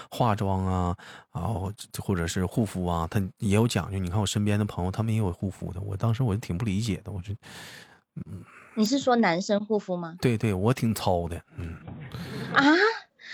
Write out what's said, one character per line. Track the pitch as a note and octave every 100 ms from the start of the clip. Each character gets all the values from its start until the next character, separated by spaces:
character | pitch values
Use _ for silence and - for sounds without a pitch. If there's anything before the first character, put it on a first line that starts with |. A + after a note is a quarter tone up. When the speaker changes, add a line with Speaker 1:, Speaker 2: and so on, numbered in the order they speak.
| -
Speaker 1:
化 | - A#2+
妆 | G2+ G2 F#2+ F#2+
啊， | F#2 F2+ - - - -
然 | -
后 | F2 - G2 G#2+ - -
或 | -
者 | F#2 E2+
是 | G2
护 | F2+ - G#2
肤 | F#2
啊， | F2 E2+ E2
他 | G#2+ F#2 -
也 | G2
有 | G2+ A#2
讲 | - -
究。 | F#2+
你 | F2+
看 | G#2
我 | G2
身 | G#2+
边 | G#2 G#2
的 |
朋 | G2+ -
友， | F2+
他 | G2
们 | A2+
也 | A2
有 | G2+
护 | - G2
肤 | - E2+
的， | E2+
我 | G2 G2
当 | A2+
时 | A2+
我 | B2+
就 | G2+
挺 | - F2
不 | A2
理 | F#2+
解 | A2+ F#2
的， | -
我 | G2+
就， | F#2 G2+ - - - - - - _
嗯。 | - - G2 - - -
Speaker 2:
你 | -
是 | A3 C#4
说 | C4+ A#3+
男 | G#3 E3+
生 | G3 G3+
护 | G#3 G#3
肤 | - F3+
吗？ | E3 F3
Speaker 1:
对， | C3 G#2+
对， | A2+
我 | F#2 G#2+
挺 | C3 A2+
糙 | G#2 - F2+ E2+
的， | E2+ - -
嗯。 | E2+ E2 - - - - - - -
Speaker 2:
啊？ | - C#4 E4 G#4+ A4 - _ -